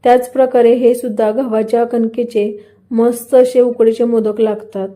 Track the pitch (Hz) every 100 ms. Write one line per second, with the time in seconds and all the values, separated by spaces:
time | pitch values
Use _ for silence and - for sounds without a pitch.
0 | 247 247 247 262 254 247 240 240 240 247
1 | 247 208 214 220 262 220 214 233 233 240
2 | 226 226 233 214 208 214 - _ _ 226
3 | 240 240 - 262 254 254 247 240 226 226
4 | 233 233 214 208 214 208 - 196 190